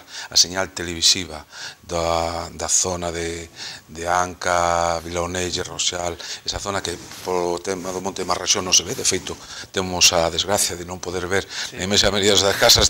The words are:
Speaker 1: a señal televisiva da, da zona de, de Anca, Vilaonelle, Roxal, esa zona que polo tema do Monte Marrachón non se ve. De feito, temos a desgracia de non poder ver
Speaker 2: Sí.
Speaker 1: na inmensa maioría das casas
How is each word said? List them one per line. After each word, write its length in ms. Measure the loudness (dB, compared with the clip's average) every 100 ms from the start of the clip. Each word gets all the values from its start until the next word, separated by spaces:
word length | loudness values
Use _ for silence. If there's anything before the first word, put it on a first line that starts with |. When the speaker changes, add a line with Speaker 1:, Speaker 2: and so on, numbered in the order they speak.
| -2 -14 -2
Speaker 1:
a 80 | 2
señal 320 | 2 0 -2
televisiva 720 | -4 -6 2 2 2 -2 -10 -12 -14 -14 -14
da, 640 | -4 0 2 2 2 -2 -8 -6
da 160 | 0
zona 400 | 2 2 -2 -4
de, 400 | -4 -4 -6 -10 -12 -12 -12 -14
de 160 | -6 0
Anca, 960 | 2 2 -2 2 4 4 4 2 0
Vilaonelle, 640 | -2 -2 -2 -2 -2 -4 -6
Roxal, 480 | -2 -2 -2 -4 -6 -10 -8 -6
esa 80 | -4
zona 240 | -2 -2
que 160 | -2 -6 -10 -10 -2
polo 320 | 0 0 -2
tema 320 | -4 -4 -4
do 80 | -4
Monte 240 | -4 -4
Marrachón 400 | -2 -2 0 0
non 80 | 2
se 160 | 0 0
ve. 80 | -2
De 80 |
feito, 320 | 0 -2 -4 -10 -12 -14 -4 -2
temos 400 | -2 2 4 4
a 160 | 4
desgracia 480 | 2 0 2 2 -2
de 80 | -8
non 160 | -8
poder 240 | -6 -4 0
ver 160 | 0
Speaker 2:
Sí. 320 | -2 -8 -8 -4
Speaker 1:
na 80 |
inmensa 240 | 0 4 4
maioría 240 | 4 4
das 240 | 6 4 6
casas 320 | 6 6